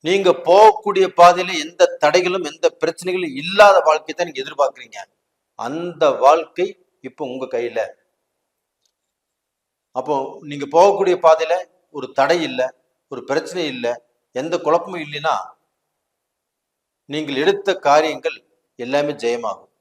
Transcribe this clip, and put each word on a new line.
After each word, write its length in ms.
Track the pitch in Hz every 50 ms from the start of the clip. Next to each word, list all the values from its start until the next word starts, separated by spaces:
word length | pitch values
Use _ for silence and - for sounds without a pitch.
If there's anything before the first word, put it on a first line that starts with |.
| -
நீங்க 220 | 160 190 202 190 185 170 - -
போகக்கூடிய 600 | 160 175 202 220 220 220 - - 202 190 190 185 170 -
பாதையில 380 | - 170 175 175 180 180 180 185 160 147
எந்த 240 | 160 - - 180 175 - - -
தடைகளும் 420 | 151 156 180 180 180 180 190 170 147
எந்த 160 | 143 _ - 160 - _
பிரச்சனைகளும் 540 | 156 160 165 - 175 185 180 185 180 156 131 135
இல்லாத 360 | 151 175 190 202 214 202 190 180 -
வாழ்க்கையை 260 | 151 151 156 151 - 151
தான் 120 | - 175 170
நீங்க 120 | 143 135 139
எதிர்பார்க்கறீங்க. 560 | 147 151 156 160 - _ 127 123 113 - 101 98 _ _ _ _ _ _ _ _ _ _ - 110
அந்த 380 | 123 147 160 175 175 165 165 165 143 131 - 123
வாழ்க்கை 420 | 139 156 170 156 - _ - 180 208 - _ _ _ _ _ -
இப்ப 180 | 131 _ - 151 127
உங்க 160 | 127 131 131 - 127
கையில. 240 | 117 120 117 110 113 104 - - _ _ _ _ _ _ _ _ _ _ _ _ _ _ _ _ _ _ _ _ _ _ _ _ _ _ _ _ _ _ _ _ _ _ _ _ _ _ _ _ 127
அப்போ 160 | 127 151 147 135 135 135 - - - 147
நீங்க 140 | 143 143 139 139 143
போகக்கூடிய 400 | 165 185 202 - - 190 180 175 180 170
பாதையில 280 | 160 160 156 160 156 170 180 175 _ _ _ _ _ _
ஒரு 120 | 143 127 123 - -
தடை 200 | 135 143 170 175 156 135
இல்ல, 120 | 127 127 127 131 - _ _ _ _ _ _ _
ஒரு 120 | 139 123 120 -
பிரச்சனை 360 | 135 160 160 - 175 185 165 147 131
இல்ல, 140 | 123 120 120 123 151 _ _ _ _ _ _ _ 123
எந்த 120 | 139 170 175 165 -
குழப்பமும் 380 | 147 160 170 170 190 180 170 156
இல்லைன்னா 300 | 147 143 147 147 160 131 98 92 - _ _ _ _ _ _ _ _ _ _ _ _ _ _ _ _ _ _ _ _ _ _ _ _ _ _ _ _ _ _ _ _ 139
நீங்கள் 280 | 156 156 143 139 135 151
எடுத்த 340 | 196 196 202 - 196 180 - -
காரியங்கள் 520 | 147 143 151 156 160 143 135 - 160 147 - _ _ _ _ _ _ _ -
எல்லாமே 360 | 120 123 135 143 147 147 147 - 117
ஜெயமாகும். 460 | 117 120 120 117 107 98 - - _ _ _